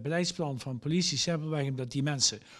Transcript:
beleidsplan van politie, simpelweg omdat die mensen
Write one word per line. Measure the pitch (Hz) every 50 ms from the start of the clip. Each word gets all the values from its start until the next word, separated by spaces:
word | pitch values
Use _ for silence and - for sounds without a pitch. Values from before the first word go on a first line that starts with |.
beleidsplan | 110 143 165 175 175 170 - - 160 143 135 120
van | - 135 127 113
politie, | - 147 165 185 170 - 143
simpelweg | 131 - 175 170 151 156 156 156 147 139
omdat | 139 135 131 127 120
die | - 139 143
mensen | 151 143 131 - - 107 90 - - -